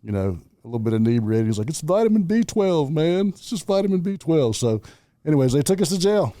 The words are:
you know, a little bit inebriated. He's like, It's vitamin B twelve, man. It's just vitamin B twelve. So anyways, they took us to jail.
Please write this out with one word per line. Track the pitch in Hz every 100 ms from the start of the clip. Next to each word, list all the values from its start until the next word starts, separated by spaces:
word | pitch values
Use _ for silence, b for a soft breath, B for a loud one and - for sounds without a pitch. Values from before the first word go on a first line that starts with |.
you | 110
know, | 101 95 87 - _
a | 113
little | 117
bit | 110
inebriated. | 110 113 120 107 110 110
He's | 107
like, | 107
It's | 160
vitamin | 151 190 233 214
B | 175 220
twelve, | 226 - 196 170 139
man. | 156 160 180 202
It's | 180 -
just | 220 -
vitamin | 196 196 190
B | 175 196
twelve. | - 160 127 107
So | 120 110 B B B B -
anyways, | 151 131
they | 131
took | 143 185
us | 185
to | 190
jail. | 185 208 147 -